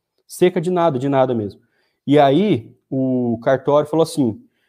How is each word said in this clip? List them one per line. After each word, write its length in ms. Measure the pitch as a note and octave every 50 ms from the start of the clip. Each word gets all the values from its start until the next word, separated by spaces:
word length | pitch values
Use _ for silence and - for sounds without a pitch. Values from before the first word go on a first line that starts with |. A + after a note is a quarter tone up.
| _ _ _ _ _
Seca 320 | - - - F3+ F3+ F3+ F#3
de 80 | D#3+ F#3
nada, 300 | F#3 F3 E3+ E3 C3+ B2
de 100 | C3+ C#3+
nada 240 | C#3 C3+ C3 B2+ B2
mesmo. 260 | A2+ G#2 G2 - _ _ _ _ _ _ _ _ _ -
E 140 | C3+ C#3+ D3
aí, 560 | C#3+ C#3 C#3 E3+ G#3 G#3+ D#3 A2 A2+ - - _ _ -
o 500 | C3+ C3 C3 C3 B2+ B2+ B2 A#2+ A#2 A#2 -
cartório 460 | C#3 C3+ B2+ - C#3+ C#3+ D3+ D3 -
falou 140 | E3 D#3+ D#3+
assim: 360 | D#3 - D3+ C3+ A2 G2+ - - _ _ _ _